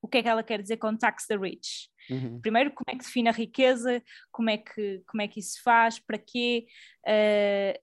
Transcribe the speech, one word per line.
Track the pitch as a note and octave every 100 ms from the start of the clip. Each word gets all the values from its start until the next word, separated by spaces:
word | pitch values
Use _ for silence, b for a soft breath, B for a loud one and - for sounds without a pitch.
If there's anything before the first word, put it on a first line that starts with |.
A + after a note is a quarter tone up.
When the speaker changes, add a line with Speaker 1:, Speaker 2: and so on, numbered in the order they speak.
Speaker 1:
o | G#3+
que | B3+
é |
que | A3+
ela | A3+
quer | A3+ G#3+
dizer | G3 A3+
com | A3 A3
tax | A3+ - -
the | G#3
rich. | F#3+ - - - - _ B
Speaker 2:
Uhum. | C3 B2+ A#2+
Speaker 1:
Primeiro, | A3 A3 C#4+
como | - -
é |
que | B3+
define | - B3+ A#3
a |
riqueza, | A3+ A#3 - B3+ B3+ A#3+ B3 B B B
como | - A3+
é | G#3+
que, | A3 - G#3 F#3+ -
como | G#3+
é | G#3
que | G#3+
isso | G3 -
se |
faz, | - A#3 A3+ A3+
para | _ G#3+
quê, | - B3 A#3+ A#3+ A#3 B B B -
eh, | G#3+ G#3+ G#3 G3+ G3+ G3 -